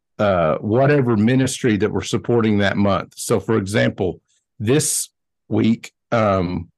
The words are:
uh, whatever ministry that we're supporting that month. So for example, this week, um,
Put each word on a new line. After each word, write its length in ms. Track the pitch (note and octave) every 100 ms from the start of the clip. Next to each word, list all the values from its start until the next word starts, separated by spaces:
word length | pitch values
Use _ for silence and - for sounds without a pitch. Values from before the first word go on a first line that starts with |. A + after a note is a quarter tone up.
| _ -
uh, 380 | G#2 F2+ D#2+ -
whatever 580 | G#2 A#2+ C#3 D3 A#2+ G#2+
ministry 580 | A2 C3 C3 - B2+ G#2
that 160 | G2+
we're 120 | G2
supporting 560 | - A2 - A#2+ A2 G2+
that 180 | G2 -
month. 420 | G2+ F2+ - -
So 220 | - A2
for 160 | - A2
example, 640 | G2 A#2 A#2+ - F#2 E2 _ _ _ _
this 500 | A2 D3 D#3 - - _ _ _ _
week, 420 | G#2+ A2 A2+ - _ -
um, 580 | A#2 G#2 F#2+ F2+ F2+ E2+